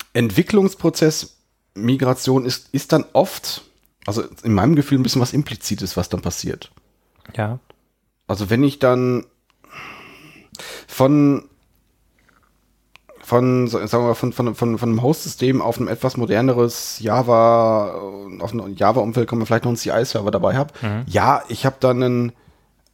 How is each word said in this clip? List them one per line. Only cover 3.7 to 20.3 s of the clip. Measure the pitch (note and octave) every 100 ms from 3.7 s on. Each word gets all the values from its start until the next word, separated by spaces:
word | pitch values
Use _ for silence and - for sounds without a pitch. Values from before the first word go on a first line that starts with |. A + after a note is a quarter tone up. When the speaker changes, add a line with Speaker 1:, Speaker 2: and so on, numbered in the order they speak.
| _ _ _ -
Speaker 1:
also | G#2+ - -
in | A#2
meinem | G2+ A#2 D#3+
Gefühl | C#3 C3+
ein |
bisschen | A#2+ C3
was | B2
Implizites, | C3 D3+ G#2+ - G2+ F#2+ -
was | F2
dann | F2+
passiert. | F2 - - - - _ _ _ _ _ - -
Speaker 2:
Ja. | G#2+ B2+ _ _ _ _ _ _ -
Speaker 1:
Also | G2 G2+
wenn | A#2
ich | C#3+ -
dann | C3 B2 B2 B2 - _ _ _ _ - - - - - - - _ - - - -
von, | - C3+ D3 C#3+ C3+ - _ _ _ _ _ _ _ _ _ _ _ _ _ _ _ _ -
von, | - A#2+ B2+ B2+ A#2+
sa-, | A2+ G#2
sagen | A#2+
wir | A#2+
mal, |
von, | A#2 B2+
von, | - A#2+
von, | A2 A#2+ A2
von | A#2
einem | A2+
Host-System | B2 D#3+ D#3 - B2+ C3
auf | A#2 A#2
einem | G#2
etwas | A#2 B2+ B2+
moderneres | A#2 G#2 C3 B2 A#2+ - - -
Java, | G#2+ A#2 A#2+ A2+ A2+ A#2 A2+ A2 G2+
äh, | E2+ G2 G2 G2 F#2
auf | F2
ein | A#2 F#2+
Java-Umfeld | F#2+ G2+ B2 G#2+ A#2 A#2
kommen, | A#2+ A2
vielleicht | A2+
noch | A#2+
einen | A#2
C-I-Server | G2+ A2+ B2 A2+ G#2